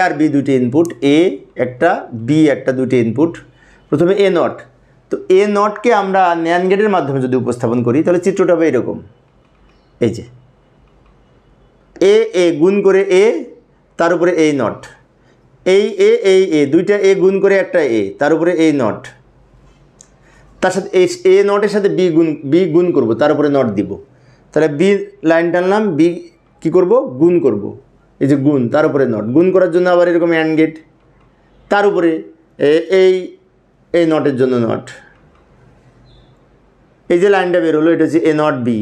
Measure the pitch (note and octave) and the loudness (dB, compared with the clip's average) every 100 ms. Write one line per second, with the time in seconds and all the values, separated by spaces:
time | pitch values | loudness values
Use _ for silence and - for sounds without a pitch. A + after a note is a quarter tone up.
0 | F3+ D3 D#3 C#3 B2+ C3 B2 C#3+ E3+ - | 0 0 0 0 0 -2 0 0 -2 -2
1 | C#3 D3+ F#3 C#4+ - - D#3+ B2 E3+ A3+ | 0 2 2 -2 -14 -8 -8 -2 -2 -2
2 | - A#2 A2+ D#3 D#3 C3 - B2+ B2 B2+ | -8 -10 -2 2 2 0 -4 -4 -2 0
3 | A#2 A2+ E3 - - _ _ _ _ - | -2 -2 -4 -4 -20 _ _ _ _ -2
4 | F3 G3 G3 F3 A#2+ - - _ _ _ | 0 0 0 0 -2 -6 -20 _ _ _
5 | _ - - F#3 G#3 G3+ G#3 G#3 A#3 G#3+ | _ -12 0 2 2 0 -2 -2 0 0
6 | G3 F#3+ F3+ E3+ E3 F3 F#3 G3 G#3+ F#3 | 0 0 0 0 -2 -2 0 0 0 0
7 | C#3 C3+ B2+ B2+ A#2 A#2+ A#2 A#2+ A#2+ A#2+ | -2 -4 -2 -2 -4 -4 -4 -2 0 0
8 | E3 F3 F#3 F#3+ F#3 E3 D#3+ B2+ G2+ F#2+ | 0 0 -2 -2 0 2 2 -2 -4 -12
9 | - _ _ _ _ _ _ _ _ _ | -16 _ _ _ _ _ _ _ _ _
10 | A#2 F#2+ - - _ _ _ _ _ _ | -4 -4 -16 -20 _ _ _ _ _ _
11 | _ _ _ _ _ _ _ _ _ - | _ _ _ _ _ _ _ _ _ 0
12 | F#3+ G#3+ A3+ F3 F3 D3 F3 G3+ F#3+ F#3+ | 2 2 2 0 0 2 0 2 2 2
13 | G3 F#3 G#3+ E4 B3 - _ _ _ - | 2 2 2 0 -8 -18 _ _ _ -4
14 | E3+ F3 F3 E3+ D#3 C#3 G#2+ F2 - - | -2 0 0 2 0 0 -4 -6 -18 -20
15 | _ _ _ _ _ _ F3+ G3 G#3+ F#3 | _ _ _ _ _ _ 0 0 0 0
16 | G#3 A#3 G3 F#3+ F#3+ D#3 C#3+ E3 F3+ G#3 | 2 2 2 2 2 0 2 0 0 0
17 | F#3+ F#3 F3+ F#3+ G3 G3 F#3 F3+ C#3 A2+ | 2 2 2 2 2 0 0 -2 0 -2
18 | G2 - C#3+ D#3+ F3 E3 D#3+ D3 A2 F#2+ | -4 -4 -2 0 0 0 0 0 -4 -6
19 | - - _ _ _ _ _ _ _ _ | -14 -20 _ _ _ _ _ _ _ _
20 | _ _ _ _ _ _ F#3 F#3 F#3+ F#3 | _ _ _ _ _ _ -4 -2 -2 0
21 | F3+ - F#3+ F#3+ G3+ G3+ G#3 G3+ G3 D#3 | 0 0 2 4 4 0 0 0 -2 0
22 | F3+ D#3 E3 C#3 C3+ E3 F#3 D#3+ F3+ D3 | 0 2 0 -4 -2 0 2 0 0 0
23 | A2+ A2+ D3 D3 D3 C#3 A#2+ G2+ F#2 G2 | 0 0 0 0 0 0 -2 -4 -6 -10
24 | - _ _ _ _ D3+ D#3 C#3+ F#3+ G3+ | -16 _ _ _ _ -2 -2 0 0 0
25 | G3 - D#3+ E3 E3+ F3 F#3 G#3 G#3+ D3 | -4 -6 0 0 0 -2 0 -2 -2 0
26 | E3+ - - _ _ _ E3 F3+ F3+ A#3+ | 0 0 -16 _ _ _ -2 0 2 0
27 | C#4 B2+ E3 F3 D3 G#2 G#2 G#2 _ _ | 0 0 2 2 0 -2 -8 -14 _ _
28 | _ _ C#3 C#3 C3+ C#3+ A#2 D3 D#3 C3+ | _ _ 0 2 2 0 0 0 0 0
29 | B2+ G#2+ G#2+ C3+ F#3 F#3 F3+ E3+ F3+ F3 | -2 -2 -2 0 2 2 0 0 2 2
30 | F3 E3 E3+ E3 D#3 D#3 D#3+ - _ _ | 2 2 0 0 0 0 0 -4 _ _
31 | _ _ _ _ _ _ _ G3+ G#3 E3+ | _ _ _ _ _ _ _ 0 0 2
32 | E3+ D#3+ - _ _ - C#3+ D#3+ E3 F#3+ | 0 -2 -10 _ _ -2 0 0 0 2
33 | F#3 F#3 F3+ - _ _ _ _ _ E3+ | 2 2 -6 -18 _ _ _ _ _ -2
34 | E3 D#3 C#3+ B2+ C3 A#2+ A2+ G#2+ - - | 0 0 -2 0 0 0 -2 -4 -10 -20
35 | - _ _ _ _ _ _ _ _ _ | -20 _ _ _ _ _ _ _ _ _
36 | _ _ _ _ _ _ _ _ _ _ | _ _ _ _ _ _ _ _ _ _
37 | _ F3 G3+ G3 F3+ F3 E3+ D#3 E3 E3 | _ 0 2 2 0 0 0 0 0 0
38 | D#3+ D#3 D#3+ D3+ D3+ C#3 A#2+ A2+ | 0 0 0 0 -2 -2 -4 -4